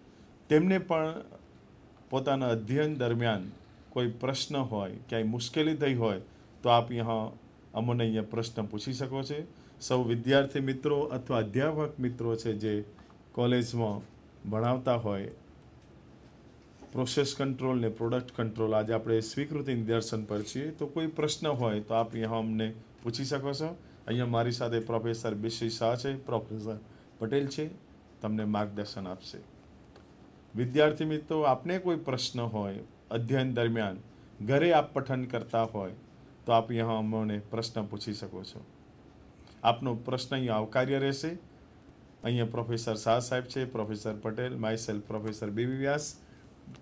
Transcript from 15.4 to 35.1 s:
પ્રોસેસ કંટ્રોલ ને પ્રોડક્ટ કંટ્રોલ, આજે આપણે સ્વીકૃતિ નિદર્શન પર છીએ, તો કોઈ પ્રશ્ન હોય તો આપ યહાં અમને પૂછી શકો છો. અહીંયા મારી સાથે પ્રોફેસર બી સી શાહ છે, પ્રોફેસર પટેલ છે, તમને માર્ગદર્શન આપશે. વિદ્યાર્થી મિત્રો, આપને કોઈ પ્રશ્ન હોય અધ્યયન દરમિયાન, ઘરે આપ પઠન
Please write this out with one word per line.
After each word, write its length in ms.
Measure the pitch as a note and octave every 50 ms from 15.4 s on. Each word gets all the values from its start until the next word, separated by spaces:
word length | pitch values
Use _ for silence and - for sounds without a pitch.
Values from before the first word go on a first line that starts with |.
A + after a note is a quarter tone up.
| - - - - - - - - - - - - - - - - - - - - - - - - - - - - - - -
પ્રોસેસ 420 | B2 B2+ B2 - D3 C#3+ C#3 - -
કંટ્રોલ 400 | C#3+ C#3 C3 C3 C3 C3 B2+ B2
ને 80 | A#2 A2
પ્રોડક્ટ 420 | G#2+ - A#2 A#2 B2 B2 B2 B2+ -
કંટ્રોલ, 380 | - A#2 A2 G#2+ A2+ A2+ A2 A2
આજે 180 | G#2+ G#2+ A2 A2+
આપણે 280 | A2 A2+ A#2 A2+ A2
સ્વીકૃતિ 540 | A2 A2 - C3+ C#3+ C#3+ D#3 D3 C#3 C3+ B2+
નિદર્શન 500 | A#2 A2 G#2+ A2+ A2+ A2 - A#2 A2 G#2+
પર 180 | G#2 G#2 G#2 G#2
છીએ, 280 | - - B2+ C#3+ D#3
તો 160 | D#3 - D3+
કોઈ 200 | C#3+ - E3 D#3+
પ્રશ્ન 400 | D#3 D#3 - D3+ D3+ D3+ - D#3+ D3+
હોય 320 | D3 B2 B2 A2+ G#2 G#2
તો 140 | G#2+ - A#2
આપ 220 | A2+ A#2 A2+ A#2
યહાં 220 | A2+ A2+ A2 A2+ A2+
અમને 360 | A2 A2 A2 A2 A2 A2 A2 - - - - - -
પૂછી 220 | A#2+ A#2 C3+ C3+
શકો 280 | B2 D3 C3+ C3 C#3 C#3
છો. 240 | C#3 D#3 D#3+ F3 - - - - - -
અહીંયા 200 | - A2+ B2 B2
મારી 260 | A#2+ A#2 A#2 A#2 B2 A#2
સાથે 280 | - B2+ A#2 A#2 A2+
પ્રોફેસર 540 | A2 A#2 A#2 A2+ A2 A#2 A2+ A2+ A#2+ A2+ G#2
બી 160 | G2+ G#2+ A2+
સી 200 | A2+ - A#2 A2+
શાહ 260 | A2 - A#2 A2+ B2
છે, 280 | B2 B2 C#3 C#3 C3 C3
પ્રોફેસર 500 | - A#2+ A2 - - G#2+ A2 G#2 A2 A2 A2 - - - - - - - -
પટેલ 280 | A2 G#2+ B2 C#3+ C#3 C#3
છે, 220 | - - D3+ D#3+ F3+ - - - - - - - - -
તમને 240 | - G#2+ G#2+ G#2+ G#2+
માર્ગદર્શન 600 | G#2 G#2 G#2 G#2+ G2+ G2+ G#2 G2+ - - G2 F#2+
આપશે. 320 | F2+ F#2 F#2+ - - - - - - - - - - - - - - - - - - - - - - - - - - -
વિદ્યાર્થી 480 | G#2 B2+ B2 B2 D3+ D3+ D3+ D3+ D3+ D#3+
મિત્રો, 380 | D#3 D#3 D3+ D3+ - D#3+ D#3 D3+
આપને 360 | C#3 B2+ B2 - E3+ F3+ F#3+
કોઈ 180 | F3+ F3+ E3
પ્રશ્ન 440 | D#3 - C#3 B2+ B2 - - - B2
હોય 400 | A#2+ A2+ G#2+ G#2+ G2+ G2 G2 A2 A2+ - - - - -
અધ્યયન 440 | A2 A#2 A#2+ A#2 C3+ C3+ C3 C3 B2
દરમિયાન, 440 | A#2+ A#2 A#2 A2+ A2+ G#2+ G2 F#2 G2 - - - - - - - - G#2+
ઘરે 260 | G#2+ C#3 C#3+ D#3+ F3 E3
આપ 220 | D3+ C#3 - -
પઠન 300 | C#3 B2 -